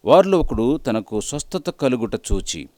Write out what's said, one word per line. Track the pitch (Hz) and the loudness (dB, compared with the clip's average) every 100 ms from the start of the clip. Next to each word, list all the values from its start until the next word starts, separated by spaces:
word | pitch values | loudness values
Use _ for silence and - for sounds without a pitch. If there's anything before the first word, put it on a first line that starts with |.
వారిలో | - 165 196 190 | 6 6 6 2
ఒకడు | 143 110 117 160 | 0 0 0 0
తనకు | - 110 101 107 | -2 -4 -4 -6
స్వస్థత | - 147 - 180 - | -6 -10 -8 -8 -8
కలుగుట | - 139 123 110 | -2 -2 0 -2
చూచి | 107 - 104 - 82 64 | -6 -4 -4 -4 -10 -12